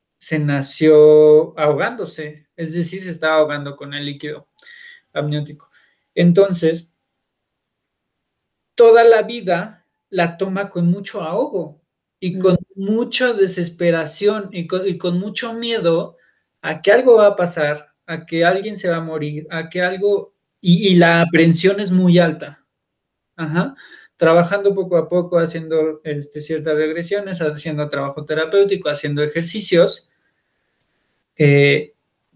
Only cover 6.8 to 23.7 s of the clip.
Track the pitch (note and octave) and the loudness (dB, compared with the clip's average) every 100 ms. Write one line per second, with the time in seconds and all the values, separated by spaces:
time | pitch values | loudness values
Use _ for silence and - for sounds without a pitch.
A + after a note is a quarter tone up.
6.8 | _ _ _ _ _ _ _ _ _ _ | _ _ _ _ _ _ _ _ _ _
7.8 | _ _ _ _ _ _ _ _ _ - | _ _ _ _ _ _ _ _ _ 4
8.8 | A#3 A3+ A#3 A3+ G#3 A#3+ F#3 E3+ G#3+ - | 6 8 6 6 2 -4 -4 -4 -4 -16
9.8 | _ _ _ F#3 E3+ E3+ F#3+ F#3+ G3 F3+ | _ _ _ -4 -4 -4 -6 -6 -6 -2
10.8 | E3+ G3 G3 G#3 D#3+ F#3+ C#4+ G#3 D3+ _ | -2 -2 -6 -10 -6 -4 -4 -6 -10 _
11.8 | _ _ _ _ F#3 F#3 F#3 F3+ - G3 | _ _ _ _ -8 -2 0 0 -4 -10
12.8 | G3 A3 A#3+ - B3+ G#3 F#3+ F3 E3+ - | -4 -2 -2 -2 -2 0 -2 -2 -8 -2
13.8 | F3 E3 D3+ - G3+ G#3+ G3 F3+ E3+ F#3 | -2 0 -4 -2 -2 -2 -8 -12 -8 -6
14.8 | G3 E3+ F3+ F3 G#3 F#3 A#3+ A3+ A#3 A3 | -4 -4 -4 -4 -6 -8 -10 -8 -6 -2
15.8 | E3+ E3 - _ _ _ _ _ D#3 D#3 | -2 -2 -4 _ _ _ _ _ -10 -4
16.8 | G3 A3+ C4 A3+ G#3 G3 F3 E3+ D3 D3+ | 2 4 6 6 6 2 -4 -2 -4 -4
17.8 | _ _ - E3 E3 E3 E3+ F#3+ G#3+ G3+ | _ _ -14 -14 -6 0 0 0 -6 -8
18.8 | F3+ E3 D#3+ D#3+ D3 D3 D#3 E3 E3 F3+ | -4 -4 -6 -8 -8 -10 -10 -10 -8 -4
19.8 | F3+ F#3+ G3+ G3 - _ _ _ F3+ F3 | -4 -2 -2 -2 -6 _ _ _ 0 2
20.8 | G3+ F3 E3+ E3+ E3 E3+ E3+ E3 F#3 G3 | 4 4 4 4 2 2 2 4 0 0
21.8 | G3+ F3+ F3+ F3 E3 D3+ C#3+ - _ _ | -2 2 4 4 2 -2 -14 -20 _ _
22.8 | _ _ _ _ _ - D#3+ D#3+ A#3+ | _ _ _ _ _ -12 -4 -4 -4